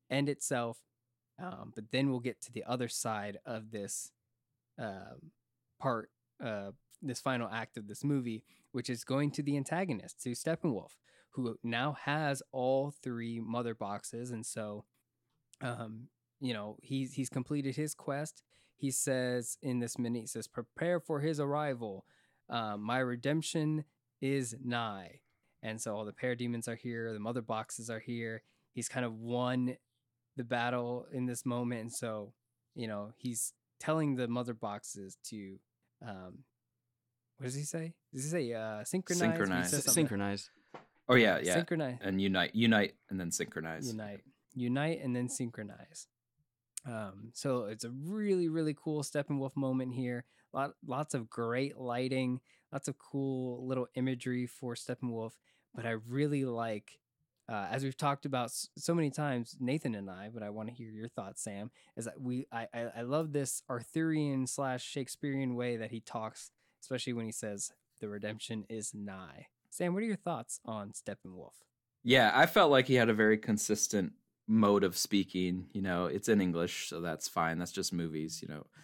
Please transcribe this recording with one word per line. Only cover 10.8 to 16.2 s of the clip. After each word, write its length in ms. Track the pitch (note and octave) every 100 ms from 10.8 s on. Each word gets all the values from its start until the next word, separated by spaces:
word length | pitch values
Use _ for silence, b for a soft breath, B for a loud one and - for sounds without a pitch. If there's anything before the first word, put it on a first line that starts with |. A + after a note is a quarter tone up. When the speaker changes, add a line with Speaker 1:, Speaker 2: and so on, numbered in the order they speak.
| - - _ b b
Speaker 1:
who 280 | - A#2 G#2+
now 300 | A#2 A#2 C#3+
has 500 | D3 - D3+ D3 C3+ -
all 380 | C3+ B2+ C3+ C#3+
three 480 | - C3 A#2 A#2 A#2
mother 360 | A2+ A#2+ A#2+
boxes. 560 | A2+ G2+ G2+ - A#2 B2
And 140 | A#2
so, 400 | A2 A2+ G#2+ G#2 - _ _ _ _ _ _ -
um, 480 | C3 A#2+ A2+ A2 C3 _